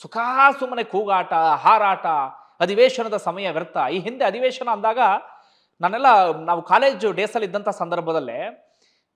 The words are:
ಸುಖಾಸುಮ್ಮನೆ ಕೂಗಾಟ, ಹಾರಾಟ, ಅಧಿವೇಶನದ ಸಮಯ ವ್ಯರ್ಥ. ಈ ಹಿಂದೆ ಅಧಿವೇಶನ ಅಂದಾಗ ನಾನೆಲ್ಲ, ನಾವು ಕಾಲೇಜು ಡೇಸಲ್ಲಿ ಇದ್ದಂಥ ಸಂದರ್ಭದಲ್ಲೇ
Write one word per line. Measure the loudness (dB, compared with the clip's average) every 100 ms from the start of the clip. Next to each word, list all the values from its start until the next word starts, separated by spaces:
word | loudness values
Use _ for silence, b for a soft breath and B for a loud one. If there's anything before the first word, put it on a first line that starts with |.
ಸುಖಾಸುಮ್ಮನೆ | -12 -6 -2 4 4 4 -4 -6
ಕೂಗಾಟ, | -4 -4 0 -2 0
ಹಾರಾಟ, | 2 2 2 4 4 4 0 -2 -4 -4 -10 b b
ಅಧಿವೇಶನದ | -2 4 4 2 -4 -4
ಸಮಯ | -6 -6 -4
ವ್ಯರ್ಥ. | -6 -6 -4 -4
ಈ | -4
ಹಿಂದೆ | -6 -4 -4
ಅಧಿವೇಶನ | 0 -4 -4 -6
ಅಂದಾಗ | -2 -2 2 2 0 -4 b b b b b
ನಾನೆಲ್ಲ, | -4 2 6 6 4
ನಾವು | 0 -2 -2
ಕಾಲೇಜು | 2 4 4 0 -4
ಡೇಸಲ್ಲಿ | -2 -4 -4 -4
ಇದ್ದಂಥ | -6 -6
ಸಂದರ್ಭದಲ್ಲೇ | -6 -6 -6 -4 -4 -4 -8 -10 -12 _ _ _ _ _